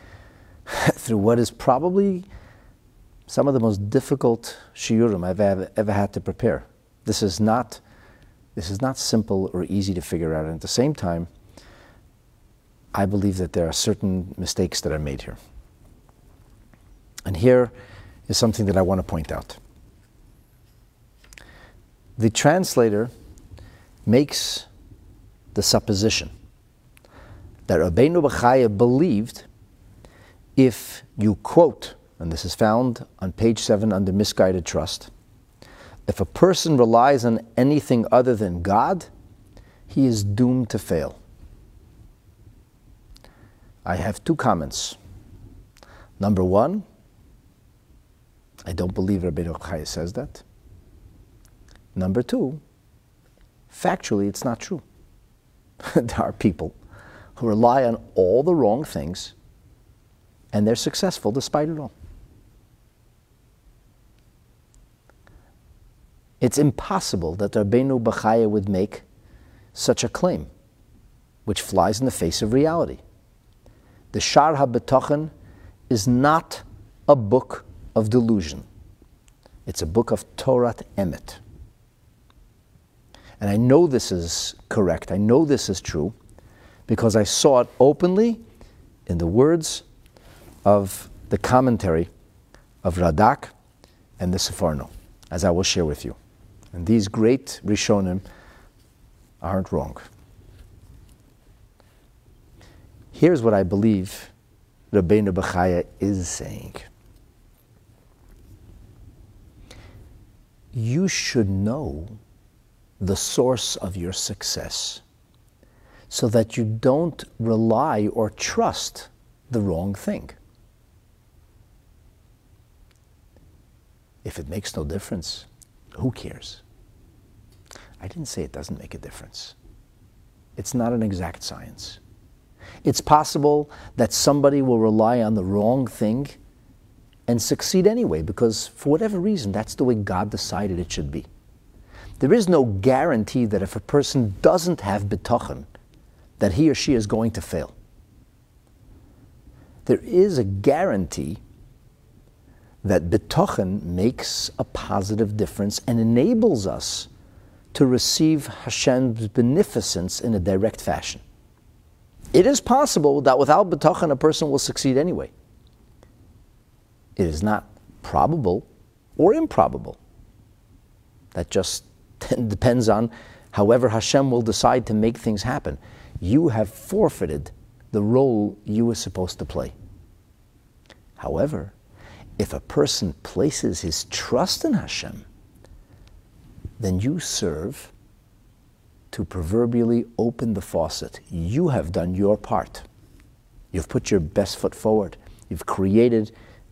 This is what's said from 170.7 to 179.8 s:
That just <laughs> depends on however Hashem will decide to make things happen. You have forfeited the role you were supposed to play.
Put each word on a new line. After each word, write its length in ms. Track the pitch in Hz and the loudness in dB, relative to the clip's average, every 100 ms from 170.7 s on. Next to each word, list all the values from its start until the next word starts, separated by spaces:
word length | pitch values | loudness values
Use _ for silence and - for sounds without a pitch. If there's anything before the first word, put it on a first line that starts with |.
| - _ _ _ _ - | -20 _ _ _ _ -12
That 200 | - 123 | -10 -4
just 340 | 196 185 - - _ _ - | -2 -2 -6 -12 _ _ -18
<laughs> 300 | - - 113 | -6 -4 -2
depends 400 | 104 131 123 110 | 0 2 4 4
on 220 | 104 117 - - - - | 2 0 -6 -20 -20 -8
however 360 | - 104 117 123 | 2 4 6 4
Hashem 420 | 113 - 139 135 | 2 2 2 2
will 120 | 123 | 2
decide 440 | 113 104 120 127 113 | 0 2 2 2 0
to 80 | |
make 220 | 107 110 117 | 0 0 0
things 260 | 117 104 | -4 -4
happen. 360 | 117 143 - 73 - - - - | -4 -6 -6 -10 -14 -20 -18 -8
You 280 | 87 135 165 | 0 2 4
have 200 | 113 104 | 2 -2
forfeited 800 | - - 196 175 - 82 73 71 - - - - | -6 -6 0 0 0 -4 -6 -10 -18 -20 -20 -6
the 100 | 107 | -2
role 560 | 104 127 139 110 104 - | 2 2 4 2 -2 -4
you 200 | - 107 | -4 0
were 100 | 117 | 0
supposed 440 | 113 - 90 90 - | -2 -6 -6 -6 -8
to 60 | |
play. 280 | - 76 62 - | -8 -6 -8 -12